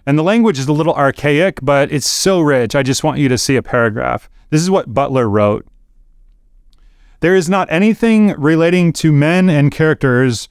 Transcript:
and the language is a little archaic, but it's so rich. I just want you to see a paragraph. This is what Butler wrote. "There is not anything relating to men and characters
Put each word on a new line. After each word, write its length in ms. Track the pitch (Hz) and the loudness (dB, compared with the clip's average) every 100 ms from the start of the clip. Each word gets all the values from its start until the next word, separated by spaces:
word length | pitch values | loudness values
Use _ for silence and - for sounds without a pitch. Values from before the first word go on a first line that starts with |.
| - | -2
and 120 | 151 | 0
the 60 | |
language 360 | 165 233 226 135 | 2 2 0 0
is 80 | 135 | -2
a 60 | |
little 200 | 151 160 | -2 -2
archaic, 640 | 147 139 - 147 147 185 - | 0 -2 0 -2 0 0 -2
but 300 | 135 139 139 | -2 0 0
it's 180 | 147 - | -2 -4
so 300 | - 190 185 | -4 0 0
rich. 360 | 151 131 113 143 | 2 0 0 -2
I 80 | |
just 200 | 131 131 | -2 -2
want 160 | 156 131 | -2 -2
you 80 | 135 | 0
to 80 | 123 | 0
see 180 | - 131 | 0 -2
a 80 | |
paragraph. 640 | - 123 117 110 123 117 - - - | -2 -2 -2 -2 -6 -6 -10 -20 -4
This 120 | 156 | -2
is 80 | 175 | 0
what 240 | 190 131 | -2 -2
Butler 360 | 117 143 131 113 | -4 -2 -2 0
wrote. 360 | 104 104 107 - - _ _ _ _ _ _ _ _ _ _ - _ - - | 0 0 -2 -8 -20 _ _ _ _ _ _ _ _ _ _ -20 _ -20 -4
"There 160 | 165 190 | 0 0
is 140 | 165 | 0
not 180 | 196 - | -2 -2
anything 680 | 165 214 208 226 220 208 196 | 0 0 2 2 2 2 2
relating 560 | 143 160 170 180 170 | 0 2 2 2 0
to 180 | - 160 | 0 2
men 380 | 147 147 180 185 | 2 2 2 2
and 220 | 147 143 | 2 2
characters 760 | - 156 151 135 123 131 113 - | 2 0 0 0 2 0 -2 -8